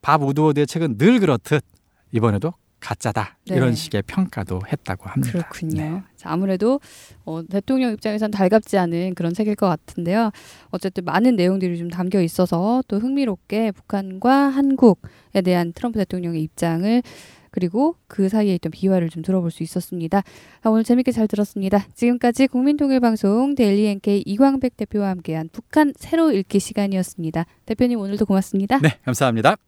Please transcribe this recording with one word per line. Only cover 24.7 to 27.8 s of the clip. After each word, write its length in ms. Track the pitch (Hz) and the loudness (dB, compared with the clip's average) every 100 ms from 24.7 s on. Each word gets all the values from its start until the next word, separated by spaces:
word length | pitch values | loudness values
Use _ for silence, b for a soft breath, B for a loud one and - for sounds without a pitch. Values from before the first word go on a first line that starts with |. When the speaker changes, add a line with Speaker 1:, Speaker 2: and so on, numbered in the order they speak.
| - | -4
Speaker 2:
대표와 320 | 208 214 196 | -6 -2 -2
함께한 400 | 185 165 160 160 | -4 -6 -6 -6
북한 420 | - - 302 302 - | -12 0 2 2 0
새로 360 | - 330 320 | -4 2 2
읽기 260 | 202 190 196 | 2 2 -2
시간이었습니다. 880 | - - 202 190 180 - 160 165 170 b | -2 -4 -2 -2 -4 -6 -6 -4 -6 b
대표님, 340 | - 220 | -10 0